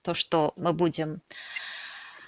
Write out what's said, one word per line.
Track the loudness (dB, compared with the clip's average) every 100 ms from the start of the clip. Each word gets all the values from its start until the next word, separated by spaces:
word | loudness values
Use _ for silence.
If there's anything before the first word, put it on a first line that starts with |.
то, | -4
что | 0 2 4 4 2
мы | 0
будем, | 4 4 4 -2 -4 _ -16 -10 -10 -10 -10 -12 -14 -16 -18